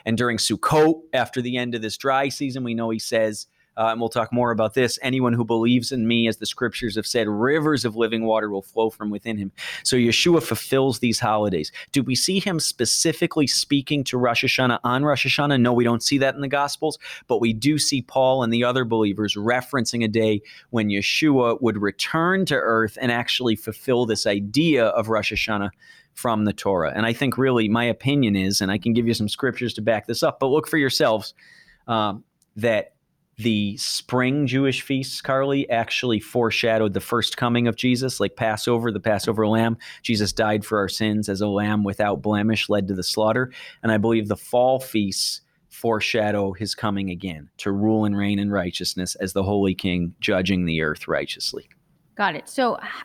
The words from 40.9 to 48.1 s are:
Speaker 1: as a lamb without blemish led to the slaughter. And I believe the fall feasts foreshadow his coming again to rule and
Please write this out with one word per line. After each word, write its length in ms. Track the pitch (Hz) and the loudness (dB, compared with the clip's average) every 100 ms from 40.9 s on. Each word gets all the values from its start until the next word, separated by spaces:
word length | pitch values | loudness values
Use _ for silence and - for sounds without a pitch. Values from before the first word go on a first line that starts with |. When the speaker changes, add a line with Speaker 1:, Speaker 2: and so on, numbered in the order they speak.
| - 110 107 104 | 0 0 0 -2
Speaker 1:
as 100 | 95 | -2
a 80 | 104 | 0
lamb 340 | 98 104 107 | 0 2 2
without 380 | 101 98 104 95 | 0 0 0 0
blemish 480 | 107 104 107 104 - | 0 0 2 0 0
led 200 | 104 95 | 0 0
to 60 | |
the 80 | 95 | -4
slaughter. 480 | 87 - 107 117 127 - - - | -4 0 2 2 -2 -8 -20 -6
And 80 | 113 | 0
I 60 | 110 | 2
believe 320 | 113 113 104 | 2 2 0
the 80 | - | -4
fall 440 | - 123 127 131 | -2 2 2 2
feasts 600 | - 110 98 - - - _ _ _ | -2 -2 -2 -2 -4 -6 _ _ _
foreshadow 800 | - 117 107 - 113 104 104 98 | -6 -2 0 0 0 0 0 -2
his 220 | 92 104 | -4 -8
coming 340 | - 107 101 98 | -4 -4 -4 -4
again 400 | 87 95 78 71 - | -6 -8 -10 -14 -8
to 160 | 101 | -4
rule 320 | 98 107 110 | 0 2 2
and 140 | 104 | 2